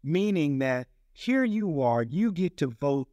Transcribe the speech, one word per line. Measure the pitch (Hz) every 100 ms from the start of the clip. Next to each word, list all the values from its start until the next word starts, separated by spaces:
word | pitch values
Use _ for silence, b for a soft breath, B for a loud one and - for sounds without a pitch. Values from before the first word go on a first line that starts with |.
Meaning | 135 175 208 190 147 135
that | 131 127 127 _ _
here | - - 262
you | 254 214 208 147
are, | 123 117
you | 117 156 226
get | 180 180 -
to | 135
vote | 113 143 139 131